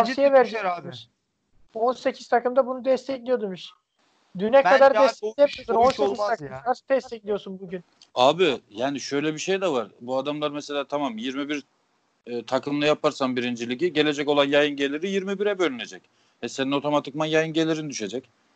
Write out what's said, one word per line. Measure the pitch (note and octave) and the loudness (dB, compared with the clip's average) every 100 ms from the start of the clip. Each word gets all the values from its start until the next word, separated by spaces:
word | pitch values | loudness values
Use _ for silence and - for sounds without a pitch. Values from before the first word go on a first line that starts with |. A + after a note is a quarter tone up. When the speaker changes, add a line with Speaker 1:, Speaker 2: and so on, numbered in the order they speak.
| A#3 C4 | 4 4
Speaker 1:
Tavsiye | C#4 | 6
Speaker 2:
de | C4+ A3 | 6 4
düşer | A3 | 0
Speaker 1:
verecekmiş. | G3 F3 C#3+ A#2+ - _ _ _ _ _ _ | -4 -6 -8 -14 -18 _ _ _ _ _ _
Speaker 2:
abi. | A3+ | -4
Speaker 1:
On | A#3 | -2
sekiz | A#3+ C4+ - - | 0 -2 -4 0
takım | A#3+ B3 B3+ | 0 2 2
da | A#3+ | 0
bunu | B3+ B3 | 0 0
destekliyor | B3+ - C4 A#3 B3 | 0 -2 -8 -2 -4
demiş. | G#3 F3+ - - _ _ _ _ _ F3 | -4 -8 -14 -20 _ _ _ _ _ -6
Düne | G#3+ | 2
Speaker 2:
Bence | C4+ A3 | 4 6
Speaker 1:
kadar | C4+ C#4 | 8 8
Speaker 2:
abi | A#3 | 8
o | C4+ | 4
iş, | - G#3+ A3+ | 2 -4 2
Speaker 1:
desteklemiyorsun. | C#4+ - B3 A3+ | 2 2 -2 4
Speaker 2:
o | B3 | 4
iş | B3+ | 4
Speaker 1:
On | C4+ | 0
sekiz | A#3+ | 0
Speaker 2:
olmaz | G#3 | -2
Speaker 1:
takım | A3+ C#3 | -2 -6
Speaker 2:
ya. | C3 A#3 | -8 -4
Speaker 1:
nasıl | B3+ - | -4 0
destekliyorsun | C4 - A3+ G#3 G3 G3 F#3+ | 0 -2 -12 -6 -6 -6 -14
bugün? | F#3+ F3+ - _ _ B2 | -12 -12 -14 _ _ 2
Speaker 3:
Abi | B2+ E3 F3 A#2 _ | 4 6 2 0 _
yani | G2+ C3+ C#3 | -6 -4 -4
şöyle | - C#3 D#3 | -4 -2 -2
bir | D#3 | -4
şey | F3+ F#3+ | -2 -2
de | F#3+ | 0
var. | C3 G2+ - | -2 -4 -8
Bu | A#2+ C3 | -6 -4
adamlar | C#3 D3 D3+ | -4 -4 -4
mesela | D3 D3 C#3+ C3+ | -6 -6 -6 -4
tamam | D3 C#3 A2 | -4 -4 -6
yirmi | B2+ C3 C#3+ | -8 -6 -6
bir, | D3 - _ _ _ _ _ - | -8 -10 _ _ _ _ _ -10
e, | A#2+ A#2 | -10 -4
takımla | C3 C#3+ D3 D3 | -4 -2 -2 0
yaparsan | D3 D3+ - C3 B2+ | 2 0 -2 -4 -2
birinci | A#2+ A#2 A#2 | -4 -4 -6
ligi | B2+ F3 | -4 -2
gelecek | D3 D3+ C#3+ C#3+ | 0 0 0 0
olan | C#3+ C#3 | 2 4
yayın | C#3+ D3 C#3 | 4 2 0
geliri | C#3 D3+ G3 | -4 -4 -4
yirmi | G3 F#3+ G3 | -4 -4 -4
bire | G#3 F#3+ | -2 0
bölünecek. | E3 A#2+ F#2+ F2+ _ _ _ _ | -2 -2 -10 -14 _ _ _ _
E | A#2+ | -10
senin | - C3+ | -4 -2
otomatikman | C#3 D3 D3 C#3 C#3+ D#3 | -2 0 -2 -2 -6 0
yayın | D#3 D#3+ | 0 0
gelirin | D#3 D#3+ D#3 D3+ | 0 0 -2 -4
düşecek. | A#2+ G#2 A#2+ - _ _ | -8 -8 -8 -12 _ _